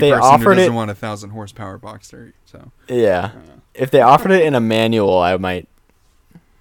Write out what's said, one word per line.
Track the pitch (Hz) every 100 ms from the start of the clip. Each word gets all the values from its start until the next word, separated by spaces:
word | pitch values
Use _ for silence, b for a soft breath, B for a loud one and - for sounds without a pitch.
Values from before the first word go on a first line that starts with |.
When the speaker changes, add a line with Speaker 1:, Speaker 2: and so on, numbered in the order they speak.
Speaker 1:
they | 147
Speaker 2:
person | 139
Speaker 1:
offered | 123 139 117
Speaker 2:
who | 185
doesn't | 185
Speaker 1:
it | 117
Speaker 2:
want | 107
a |
thousand | 101 110 104 104
horsepower | 110 104 - 101 95
Boxster, | 101 110 - - - _
so. | _ - - _ -
Speaker 1:
Yeah. | 123 110 90 98
Speaker 2:
I | -
don't | 80
know. | 69 _
Speaker 1:
If | - 131
they | 143
offered | 120 147 190
it | 190
in | 156
a | 135
manual, | 113 110 113 113 98 92
I | 87 92
might, | 92 90 - _ _ _ _ _ _ _ _ _